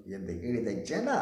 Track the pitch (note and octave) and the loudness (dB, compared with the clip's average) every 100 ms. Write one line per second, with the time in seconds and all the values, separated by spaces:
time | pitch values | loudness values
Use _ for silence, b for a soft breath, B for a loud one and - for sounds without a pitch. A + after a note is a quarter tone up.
0 | F#2+ F#2+ F2+ F2 A#2+ A#2 G#2+ F#2+ - F3+ | -10 -8 -6 -4 0 2 2 0 0 0
1 | B3+ C4 | 2 2